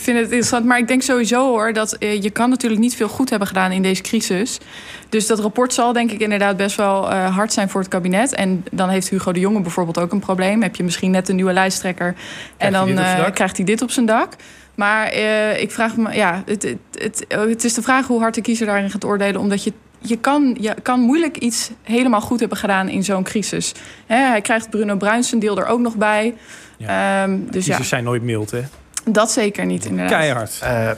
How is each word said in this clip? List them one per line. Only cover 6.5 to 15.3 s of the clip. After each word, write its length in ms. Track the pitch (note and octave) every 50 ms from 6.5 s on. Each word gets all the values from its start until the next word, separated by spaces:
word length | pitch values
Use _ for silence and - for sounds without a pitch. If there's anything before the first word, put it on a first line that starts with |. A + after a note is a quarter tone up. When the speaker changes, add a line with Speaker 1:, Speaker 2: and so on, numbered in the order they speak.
| G3+
Speaker 1:
best 200 | F#3 G3 G3+ G3
wel, 340 | - G#3 G3 G3 G3 F#3+ -
eh, 240 | G3 F#3+ F#3 F#3 F#3
hard 160 | F#3+ G#3 A3 -
zijn 160 | - G3+ F#3+
voor 120 | - G3
het 100 | F#3 F#3
kabinet. 420 | - F#3 F3 F#3 F3+ G3 A#3 C#4 -
En 300 | - G3 F#3+ F#3 F3 F3 -
dan 180 | - F3 F#3+ F#3
heeft 200 | F#3+ F#3+ F#3+ -
Hugo 240 | - F#3+ - F#3+ F3+
de 80 | F3+
Jonge 200 | F3+ G3 A3 G#3+
bijvoorbeeld 380 | F3+ F3 E3 - F3+ E3 E3 F3
ook 140 | F3 E3+ G#3
een 60 | G3+
probleem. 420 | G3 - F#3+ F3+ F#3 F#3+ G#3 A3+ A3+
Heb 140 | F3+ F3
je 80 | - F3+
misschien 260 | F3 E3+ - - F#3
net 180 | F#3 F#3 F#3 F#3
een 80 | G3
nieuwe 160 | F#3 F#3 F#3+ F3+
lijsttrekker 540 | F#3+ F#3+ F#3+ F#3 - - F#3+ F3+ F3+ F3
en 80 | F3 F3+ - - - - - - - -
Speaker 2:
Krijgt 0 |
hij 140 | - - G3+
Speaker 1:
dan, 160 | G3 F#3+ F#3+
Speaker 2:
dit 100 | F#3+ F#3+ F#3
op 60 | F#3
zijn 140 | F#3 F#3 F#3
Speaker 1:
eh, 60 | E3+
Speaker 2:
dak? 100 | G3 G3
Speaker 1:
krijgt 220 | - G#3 F#3+ -
hij 100 | - F#3+
dit 160 | E3+ G#3+ A3 C4
op 80 | A#3
zijn 160 | - - A#3+
dak. 260 | A3 A3 A#3 D#4+ - - - - - - - - - _
Maar, 320 | - G3+ G3+ G#3+ A3 A3
eh, 540 | - - - G#3+ G#3+